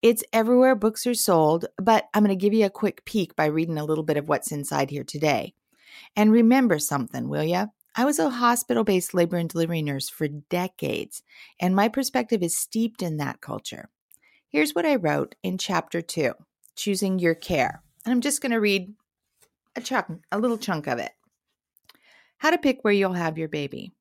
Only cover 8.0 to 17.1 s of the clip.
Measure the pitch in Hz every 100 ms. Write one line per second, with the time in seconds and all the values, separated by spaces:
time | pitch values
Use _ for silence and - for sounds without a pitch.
8 | 262 294 311 240 240 240 - 233 220 190
9 | - 185 170 175 170 165 165 170 147 139
10 | - - 151 147 - 175 185 - 147 -
11 | - - _ - - _ 180 190 214 247
12 | 262 262 233 214 175 - - 220 226 226
13 | 175 151 139 - - - - - - _
14 | _ _ _ _ _ 294 302 320 330 269
15 | 165 147 143 - 190 185 - 175 - -
16 | 170 - 135 - _ _ _ - - 190
17 | 196